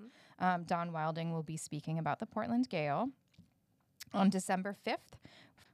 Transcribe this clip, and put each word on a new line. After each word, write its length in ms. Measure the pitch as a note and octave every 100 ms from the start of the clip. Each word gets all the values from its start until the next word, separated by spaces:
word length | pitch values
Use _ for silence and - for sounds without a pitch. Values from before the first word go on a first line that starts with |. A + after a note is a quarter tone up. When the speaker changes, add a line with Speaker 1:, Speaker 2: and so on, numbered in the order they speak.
Speaker 1:
Mm-hmm. 420 | A3 - - -
Speaker 2:
um, 200 | F#3 F3
Don 280 | E3 F3 F3
Wilding 400 | D#3+ D#3 E3 E3
will 100 | E3
be 140 | D#3 D#3+
speaking 420 | - D3+ D#3+ E3
about 200 | D3+ -
the 80 | A3
Portland 420 | - G#3+ A#3+ B3+
Gale. 400 | F3 D3 D3 B3+ - _ - - _ _ _ _ - -
On 160 | G3+ G3
December 460 | F#3+ - F#3+ G3
fifth, 420 | G3 - D#4 - - - - - - -